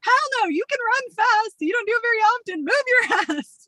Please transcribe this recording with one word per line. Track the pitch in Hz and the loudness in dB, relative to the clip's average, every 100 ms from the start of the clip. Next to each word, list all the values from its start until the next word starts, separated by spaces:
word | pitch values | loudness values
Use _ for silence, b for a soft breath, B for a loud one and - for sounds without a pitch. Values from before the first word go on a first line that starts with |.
Hell | - 508 605 523 | 4 2 2 -2
no, | 403 | -2
you | 302 453 | -2 -4
can | 554 | -4
run | 480 508 508 311 | 0 -2 -2 -2
fast. | 466 427 440 _ | 2 2 0 _
You | 311 | -4
don't | 466 415 | -2 -2
do | |
it | 466 | -2
very | 466 466 | 0 2
often. | 427 480 453 359 285 | 2 2 -4 -8 0
Move | 508 523 | 0 2
your | 508 453 - - 302 | 2 2 0 -2 -4
<laughs> | |
ass. | - _ | -8 _